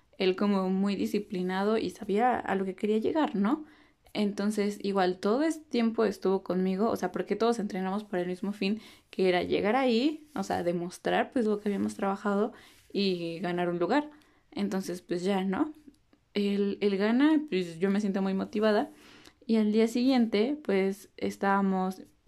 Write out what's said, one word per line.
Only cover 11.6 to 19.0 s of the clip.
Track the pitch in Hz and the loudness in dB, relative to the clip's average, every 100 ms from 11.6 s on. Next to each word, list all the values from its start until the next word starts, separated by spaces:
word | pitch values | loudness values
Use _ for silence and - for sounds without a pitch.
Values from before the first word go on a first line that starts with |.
que | 208 | -2
habíamos | 196 214 | -2 -4
trabajado | 214 196 202 208 202 220 - - - - | -2 -4 -2 0 0 -2 -4 -20 -20 -8
y | 196 196 175 170 165 | -2 0 -2 -4 -6
ganar | 175 175 175 | -4 -2 -2
un | 175 | -2
lugar. | 175 285 294 - _ _ _ | 0 0 -2 -10 _ _ _
Entonces, | - 202 190 190 180 | -6 -4 -4 -6 -10
pues, | - 175 | -6 -4
ya, | 185 190 | 0 0
¿no? | 190 190 311 - - - _ _ _ | 0 0 -2 -6 -20 -20 _ _ _
Él, | 208 202 202 202 196 | -2 0 0 -2 0
él | 202 190 | 0 2
gana, | 208 247 294 311 302 | 2 4 4 4 2
pues, | 185 175 165 | -2 -2 -2
yo | 196 | 0
me | 196 | 2
siento | 208 190 | 0 0
muy | 190 | 0
motivada. | 190 196 208 214 208 294 - | -2 -2 0 2 2 0 -8